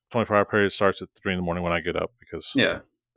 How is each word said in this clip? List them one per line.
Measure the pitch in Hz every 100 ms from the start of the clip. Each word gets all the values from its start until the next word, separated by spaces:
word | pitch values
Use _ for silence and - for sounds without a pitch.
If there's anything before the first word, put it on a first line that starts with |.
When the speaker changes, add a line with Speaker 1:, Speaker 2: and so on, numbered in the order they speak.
| -
Speaker 1:
twenty-four | 120 107 104
hour |
period | 98 107 101
starts | - 98 -
at | 95 _
three | 101
in | 90
the |
morning | 87 87
when | 87
I | 85
get | 85 82
up | 82 _
because | - 82 -
Speaker 2:
Yeah. | - 92 - - _ _